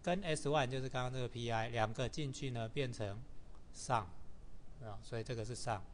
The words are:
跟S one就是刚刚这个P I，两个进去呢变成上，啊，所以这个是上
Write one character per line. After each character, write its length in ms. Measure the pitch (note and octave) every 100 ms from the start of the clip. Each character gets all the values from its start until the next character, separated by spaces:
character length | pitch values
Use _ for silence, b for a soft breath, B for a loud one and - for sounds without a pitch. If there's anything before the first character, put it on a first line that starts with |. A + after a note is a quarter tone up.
跟 200 | - F#3
S 260 | F#3 D#3 C#3+
one 180 | D3+ B2+
就 140 | C3
是 80 | C3
刚 140 | B2+
刚 100 | B2+
这 80 | C3
个 80 | A#2+
P 220 | A#2 A#2
I， 180 | A2+ A2+
两 240 | A#2+ A2
个 160 | A2+ B2
进 240 | D#3 C#3+
去 160 | C3 C#3
呢 160 | A#2+ A2+
变 240 | C#3+ C3
成 300 | A#2 G#2 G#2 - - - - -
上， 340 | - - B2 F#2+ - - - - - - -
啊， 160 | A2+ G2+
所 180 | - A#2
以 20 |
这 140 | A2 A#2
个 80 |
是 100 | A2
上 300 | A#2+ - G#2 F#2+